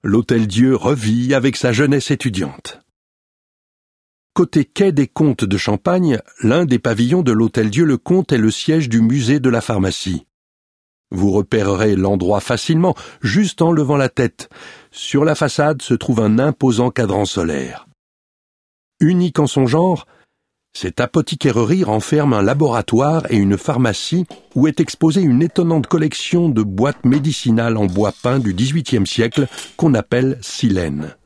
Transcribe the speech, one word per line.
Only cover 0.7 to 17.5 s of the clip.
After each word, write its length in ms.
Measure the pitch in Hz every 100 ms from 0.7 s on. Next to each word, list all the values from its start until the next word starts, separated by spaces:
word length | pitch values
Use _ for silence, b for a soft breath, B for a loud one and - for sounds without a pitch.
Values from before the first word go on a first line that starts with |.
revit 600 | 127 123 143 107 117 123
avec 220 | 135 131 117
sa 160 | 127
jeunesse 380 | 117 143 139 -
étudiante. 720 | 135 127 95 78 - - - _ _ _ _ _ _ _ _ _ _ _ _ _ _ _
Côté 300 | - 175 156
quai 280 | 139 - 196
des 140 | 143 135
Comtes 380 | - 156 127
de 140 | 101 95
Champagne, 600 | - 104 - 180 170 117 - _
l'un 220 | 110 143
des 140 | 170 123
pavillons 440 | 123 110 120 175
de 100 | 139
l'Hôtel-Dieu 520 | 110 113 - 110 107
le 140 | 165 151
Comte 340 | - 180 180
est 60 | 131
le 120 | 107
siège 380 | - - 160 135
du 120 | 113
musée 400 | 113 139 117 143
de 100 | 131
la 100 | 117
pharmacie. 680 | - 107 95 - - 87 - _ _ _ _ _ _ _ _
Vous 200 | 92 98
repérerez 640 | 98 98 113 98 95 107
l'endroit 460 | 95 95 98 87 95
facilement, 560 | - 123 - 160 180 - B B
juste 400 | 117 127 196 -
en 100 | 165
levant 280 | 165 139 143
la 100 | 131
tête. 400 | - 120 _ - B B B B
Sur 360 | - - 135 151
la 80 |
façade 480 | 151 147 - 147 147
se 100 | -
trouve 280 | 120 - 113
un 180 | 107 110
imposant 520 | 139 - 131 113 123
cadran 360 | - 110 98 101
solaire. 600 | - 82